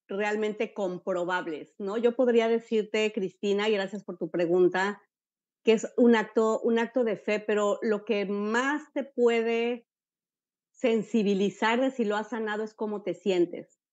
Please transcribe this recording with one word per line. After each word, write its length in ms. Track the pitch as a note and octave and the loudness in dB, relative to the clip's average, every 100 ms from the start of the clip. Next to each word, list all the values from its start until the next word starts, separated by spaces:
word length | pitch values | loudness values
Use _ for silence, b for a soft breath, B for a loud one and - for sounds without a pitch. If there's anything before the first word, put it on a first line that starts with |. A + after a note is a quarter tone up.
| - | -10
realmente 640 | G3 G#3 G#3 G#3+ G#3+ A3 | -6 -4 -2 -2 -4 -6
comprobables, 1000 | - F#3+ F3+ G3 F3+ F3 F3+ E3 C#3+ - - | -4 -6 -4 -4 -4 -2 -2 -4 -8 -12 -10
¿no? 180 | G3 A3+ | -6 0
Yo 180 | A#3 A#3 | 0 2
podría 320 | B3 A#3 A3+ | 4 4 4
decirte, 640 | A3+ A3+ A3 G#3 G#3+ G#3+ | 0 0 -2 0 -2 -2
Cristina, 560 | G#3+ F#3+ - G3+ G3+ G#3+ | -2 -6 -4 -2 0 2
y 40 | |
gracias 300 | G#3 G3 G#3 | 0 -2 -8
por 140 | G3 F3 | -12 -8
tu 140 | E3 | -6
pregunta, 680 | F3 E3+ F3+ F3+ F#3 G3 G3+ _ _ _ _ _ _ | -2 2 4 4 4 -2 -4 _ _ _ _ _ _
que 100 | - | 2
es 200 | A3 - - | 2 0 4
un 200 | A#3+ A3+ | 6 6
acto, 440 | - - A3 A3 | 2 0 2 2
un 160 | A#3 A3+ | 0 0
acto 260 | A#3 B3+ | 0 -2
de 120 | A3+ F3+ | -2 -2
fe, 220 | - G#3 | -2 -2
pero 400 | G#3 G#3 G#3 G3+ | 0 0 0 0
lo 220 | A#3 G#3 | -2 -2
que 200 | G#3 G#3 G3 | -2 -2 -2
más 560 | G3+ G#3 A#3 C4+ D4 D4+ | -2 -2 0 0 -4 -6
te 100 | C#4+ | -8
puede 840 | C4+ - A#3 A#3 A3+ A#3 A#3 A#3+ - _ _ _ _ _ _ _ _ | -6 0 2 2 0 -2 -2 -4 -10 _ _ _ _ _ _ _ _
sensibilizar 1080 | _ B3 A3+ - A#3 G3 G3 G3+ - A3 A#3+ | _ 0 0 0 0 2 2 0 0 0 2
de 100 | C4+ | 0
si 140 | C4 | 0
lo 120 | G#3 G#3 | -2 -2
has 140 | G#3+ | -4
sanado 340 | A3+ G#3+ G#3 | -6 -4 -4
es 100 | G#3+ | -6
cómo 280 | - G#3+ G#3 | -8 -6 -6
te 120 | G3+ | -6
sientes. 640 | E3+ G#3 F3+ E3+ - - _ _ | -4 0 2 0 -2 -14 _ _